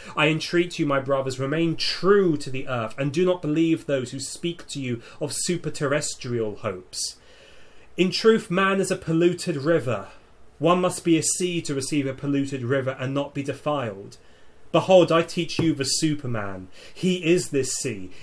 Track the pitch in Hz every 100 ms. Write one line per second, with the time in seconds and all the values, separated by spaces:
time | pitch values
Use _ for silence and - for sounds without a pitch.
0 | - - 151 156 - 175 170 - 151 139
1 | 127 139 135 127 135 156 165 156 - -
2 | 180 202 185 147 - - - 123 113 -
3 | 143 139 180 180 151 151 165 160 - 139
4 | 120 135 - - 170 170 - 139 131 117
5 | - - 147 - - 170 156 - 143 147
6 | 147 - 127 120 107 101 110 92 92 -
7 | - - - - - - - - - -
8 | 180 - 226 220 - 175 196 196 190 185
9 | - 165 175 175 175 147 143 165 123 104
10 | 98 - - - - - 156 180 180 -
11 | 175 160 151 - 180 170 156 139 131 151
12 | 135 131 143 139 131 139 117 139 127 135
13 | 131 139 139 143 139 131 151 147 120 98
14 | 110 - - - - - - 165 170 185
15 | 160 165 170 - 160 - 165 135 127 -
16 | 156 147 127 117 101 95 92 - - -
17 | 185 180 160 175 175 139 127 - 131 104
18 | 92 -